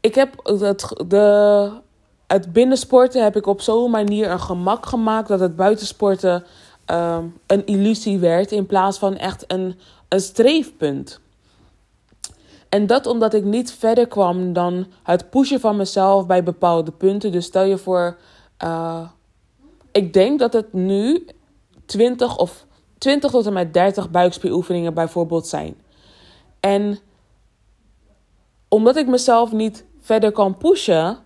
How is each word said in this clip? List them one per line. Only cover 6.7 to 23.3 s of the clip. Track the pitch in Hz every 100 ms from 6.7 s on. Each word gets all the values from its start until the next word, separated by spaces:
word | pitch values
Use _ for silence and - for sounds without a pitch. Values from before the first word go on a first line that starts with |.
| _ -
ehm, | 170 170 170 170 - -
een | 202 202
illusie | 196 202 220 214 196
werd | 170 170 202
in | 208 196
plaats | 196 190 190
van | 196 196
echt | 190 - -
een, | 185 185 185 _ _ _
een | 190
streefpunt. | 190 - 233 320 - _ 151 139 135 - _ _ _ _ _ _ _ _ _ _ - _ _ - _
En | 202 208
dat | 254 -
omdat | 233 220
ik | 214
niet | 202 226 247
verder | - 220 233 240
kwam | 208 185 180 180
dan | 175 175 180 190 _
het | - 170 -
pushen | 262 269 269
van | 226 208
mezelf | 190 202 190 196 180
bij | 180
bepaalde | 175 170 180 170 160
punten. | - 190 202 208
Dus | 175 170
stel | 190
je | 196 190
voor, | 190 180 175 175 _ _ _ _
eh, | 165 165 165 165 170 _ _ _ _ _ 294 _ _
ik | 208 180
denk | 190 208 294
dat | 233
het | 233 214
nu | 185 185 196 226 339 339 - _ _ _ _ -
twintig | 202 240 247 147 -
of | 175 - _ _ _ _
twintig | 269 285 285